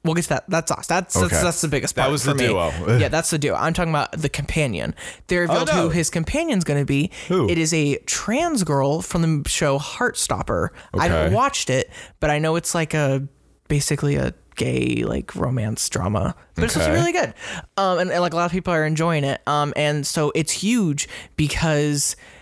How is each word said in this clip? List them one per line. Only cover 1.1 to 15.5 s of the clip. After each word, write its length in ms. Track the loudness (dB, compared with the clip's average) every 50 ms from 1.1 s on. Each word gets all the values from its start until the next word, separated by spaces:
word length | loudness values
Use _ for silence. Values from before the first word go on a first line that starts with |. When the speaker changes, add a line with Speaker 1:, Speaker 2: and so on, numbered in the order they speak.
| 0
Speaker 1:
that's, 120 | 0 2
Speaker 2:
Okay. 160 | 2 2 2
Speaker 1:
that's 180 | 2 2 0 0
the 80 | -2 0
biggest 260 | 0 -2 -2 -2 0
Speaker 2:
That 60 | 0
Speaker 1:
part 100 | 0 2
Speaker 2:
was 100 | 2 0 0
Speaker 1:
for 40 | 0
Speaker 2:
the 20 | 0 2
Speaker 1:
me. 40 | 2
Speaker 2:
duo. 260 | 2 2 2 0 0 -2 -2 0
<laughs> 120 | 2 4 4
Speaker 1:
Yeah, 100 | 4 2
that's 220 | 2 0 0 0
the 80 | -2 0
duo. 160 | 0 0 0
I'm 200 | 0 0 0 0
talking 160 | 0 0 0
about 220 | 0 0 -2 -2
the 160 | -4 -4 -4 -4
companion. 680 | -2 -4 -4 -2 0 0 0 0 -2 -2 -4 -4 -6 -8 -12 -16 -16 -14 -6
They 100 | -2 0
revealed 320 | 0 2 2 2 2 2 2
Speaker 2:
Oh, 60 | 2
no. 60 | 2
Speaker 1:
who 60 | 2 2
his 180 | 2 0 0 0
companion's 540 | 0 -2 -2 -2 -2 -2 0 0 0 0 0
gonna 200 | 0 0 0 0
be. 260 | 0 0 0 0 -2 -4 -8 -4 -2
Speaker 2:
Who? 200 | 0 2 2 2
Speaker 1:
It 100 | 2 2
is 160 | 0 0 2
a 220 | 2 2 2 0 -2 -4
trans 580 | -6 -6 -4 -4 -2 0 0 0 0 2 0 0
girl 380 | 2 2 2 2 2 0 -2
from 400 | -2 -2 0 0 2 2 2 0
the 60 | 0 -2
show 300 | -2 0 2 2 2 0
Heartstopper. 880 | -2 -6 -4 -2 -2 0 0 -2 -2 -2 -2 -4 -2 -2 0 0 0 -2 -4 -8 -14 -6 -2 2
I 100 | 2 4
haven't 180 | 4 4 4
Speaker 2:
Okay. 80 | 4 4
Speaker 1:
watched 340 | 4 2 2 0 -2 -2 0
it, 200 | 0 0 0 -2 -8 -18 -20 -16 -8 -2
but 100 | 0 0
I 80 | 2 2
know 180 | 2 2 0
it's, 180 | 0 -2 0 0
like, 200 | 0 0 0 0
a, 320 | 0 2 2 0 0 -2 -6 _ _ _ _ _ _ _ 0
basically 460 | 0 0 2 0 0 0 2 0 0
a 160 | 2 0 -2 -4 -6 _ _ -6
gay, 500 | -4 -2 0 0 0 0 0 0 0 -2
like, 300 | -2 -4 -4 -6 -8 -6
romance 520 | -4 -2 -2